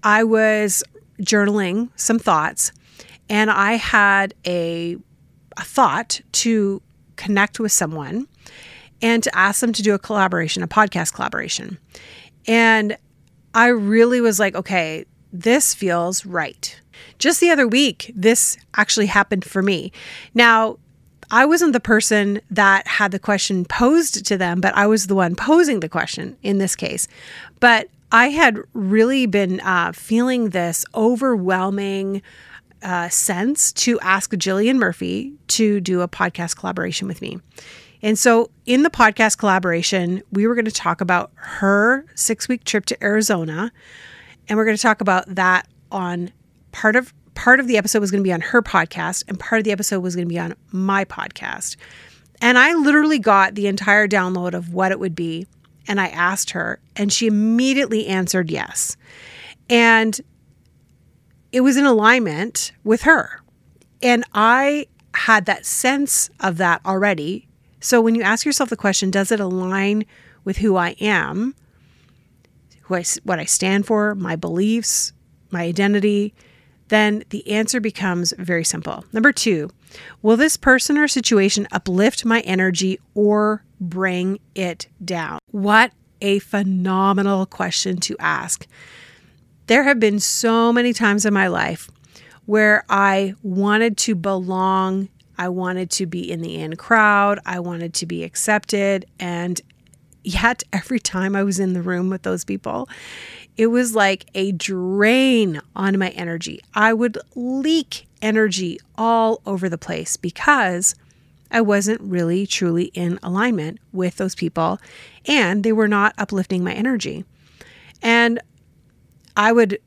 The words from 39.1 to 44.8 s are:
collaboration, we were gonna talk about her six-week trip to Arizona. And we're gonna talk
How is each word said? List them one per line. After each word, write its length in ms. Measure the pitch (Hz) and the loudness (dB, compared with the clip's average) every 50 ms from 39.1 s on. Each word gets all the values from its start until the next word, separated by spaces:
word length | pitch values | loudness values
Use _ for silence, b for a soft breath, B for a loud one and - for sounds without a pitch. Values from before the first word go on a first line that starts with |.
| 214 - 226 220 - | 4 4 2 2 2
collaboration, 840 | - - 208 190 185 180 185 170 170 170 - - 190 180 175 180 190 - _ | 0 2 2 2 2 2 0 -2 0 -2 -2 -2 0 0 0 -2 -4 -6 _
we 160 | - 196 208 | -2 0 0
were 80 | 226 240 | 2 0
gonna 160 | 233 233 220 | 0 -2 -2
talk 300 | 208 - - 180 170 - | -4 -4 -2 -2 -2 -2
about 320 | 196 175 180 175 - - _ | 0 0 0 0 0 -4 _
her 720 | _ - - - - - 196 196 202 208 226 254 269 302 _ _ | _ -18 -14 -8 -2 0 2 4 4 4 4 2 0 -2 _ _
six-week 500 | - - - 226 - - - 254 247 _ | -4 -2 -2 -2 -4 -2 -4 -4 -4 _
trip 220 | - - 214 196 | -4 -4 -2 -2
to 180 | - - - - | -2 -4 -2 -2
Arizona. 680 | 208 208 214 214 - 220 180 165 160 156 160 196 233 _ B B B B B B B B B B B B B _ - | 0 0 2 2 0 0 -2 -2 -4 -4 -6 -6 -6 _ B B B B B B B B B B B B B _ -4
And 80 | 208 | -2
we're 80 | 214 220 | 0 2
gonna 140 | 220 214 | 0 0
talk 220 | 208 | 2